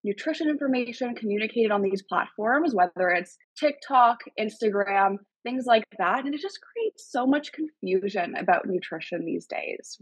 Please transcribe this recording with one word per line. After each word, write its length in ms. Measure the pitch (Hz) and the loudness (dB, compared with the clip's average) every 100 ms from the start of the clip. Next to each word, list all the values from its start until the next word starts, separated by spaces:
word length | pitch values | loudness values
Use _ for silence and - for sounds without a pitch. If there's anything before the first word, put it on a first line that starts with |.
nutrition 460 | 208 202 311 311 302 | -6 -4 -4 -2 -2
information 640 | 285 277 254 240 233 247 233 | 0 0 0 -2 -6 -6 -4
communicated 560 | 214 208 220 240 220 | -2 -2 -2 2 2
on 100 | 202 | 2
these 200 | 190 190 | 0 -2
platforms, 760 | - 180 - - 220 277 330 208 | -2 -2 -2 -4 0 2 2 2
whether 340 | 180 180 185 | 2 2 2
it's 280 | 175 180 - _ - | 2 -2 -14 _ -2
TikTok, 640 | 302 285 - 262 233 240 - - | -2 -2 2 6 6 4 -6 -6
Instagram, 760 | 214 - 214 202 196 196 196 202 - _ | -4 -2 0 0 2 4 2 0 -8 _
things 220 | 240 254 247 | -6 -4 2
like 200 | 226 - 208 | 2 2 -2
that. 280 | 180 247 277 | 0 0 -2
And 100 | 294 | -6
it 60 | |
just 180 | 381 - | -8 -10
creates 460 | - 466 440 - - | -12 -6 -6 -6 -6
so 160 | 247 262 | 0 2
much 260 | 294 294 | 2 0
confusion 800 | - 311 - 185 185 196 202 170 - | -8 -8 -6 -2 0 0 -2 -4 -2
about 320 | 185 175 202 | 2 2 2
nutrition 580 | 180 - 160 - 175 165 | -4 -4 -10 -8 -6 -4
these 200 | 170 - | -6 -6
days, 520 | - - - - - | -8 -6 -10 -12 -12